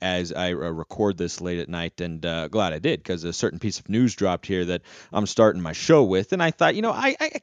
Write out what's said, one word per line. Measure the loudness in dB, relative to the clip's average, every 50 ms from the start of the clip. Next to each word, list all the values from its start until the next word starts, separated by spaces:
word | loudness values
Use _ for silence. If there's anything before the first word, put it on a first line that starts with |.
as | -2 -2 -2 -2 -2 -4 -4
I, | -4 -2 -2
uh, | -2
record | -2 -4 -4 -6 -6 -8 -8 -2 0 0 0 0
this | 0 -4 -6 -6 -6
late | -6 -6 -4 -4
at | -6 -6
night, | -6 -6 -6 -6 -8 -8
and, | -8 -8 -8 -6 -6
uh, | -4 -4 -4 -4 -2
glad | 0 0 0 0 -2
I | -2
did, | -2 -2 -2 -2 -4
'cause | -6 -6 -6 -6
a | -6
certain | -4 -2 -2 -4 -2 -4
piece | -6 -6 -6 -6
of | -6
news | -2 0 2 2 2 2
dropped | 0 0 0 0 -2 -4
here | -4 -2 -2 -2
that | -2 -4 -6 -6 -10 -20 -20 -12 -6 -4
I'm | -2 -2
starting | 0 4 6 6 6 6 4
my | -2 -6
show | -8 0 4 6 8 8 6
with, | 6 4 2 0 0 0
and | 0 0
I | 0
thought, | 2 2 2 2 2
you | 2
know, | 0 -2
I, | 0 0 0 0 0 0
I, | -2 -4 -4
I | -6